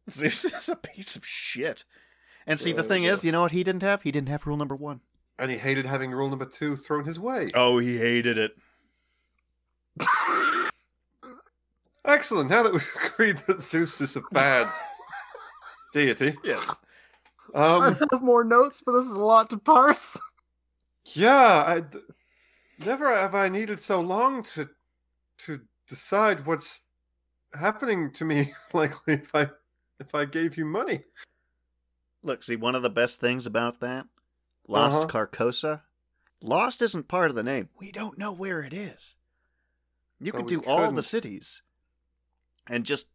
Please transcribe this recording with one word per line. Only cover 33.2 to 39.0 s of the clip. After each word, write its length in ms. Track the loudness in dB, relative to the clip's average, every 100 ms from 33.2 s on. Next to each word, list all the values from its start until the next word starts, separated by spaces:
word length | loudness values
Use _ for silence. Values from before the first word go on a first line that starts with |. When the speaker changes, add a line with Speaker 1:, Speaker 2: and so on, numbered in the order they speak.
Speaker 1:
things 260 | -2 -2 -2
about 320 | -2 -2 -4
that, 260 | -8 -8 -12 _ _ _ _ _ -2
Lost 300 | 2 4 2 0
Speaker 2:
Uh-huh. 120 | -2 -4
Speaker 1:
Carcosa, 560 | -2 -2 -2 -4 -6 _ _ _ _ _ _
Lost 400 | -2 0 0 -2
isn't 240 | -4 -4 -4
part 240 | 0 0
of 60 | 0
the 60 |
name. 240 | -4 -4 -6 _
We 140 | -16
don't 260 | -12 -12 -10
know 140 | -10
where 300 | -8 -8 -8
it 80 | -8
is. 420 | -12 -12 -16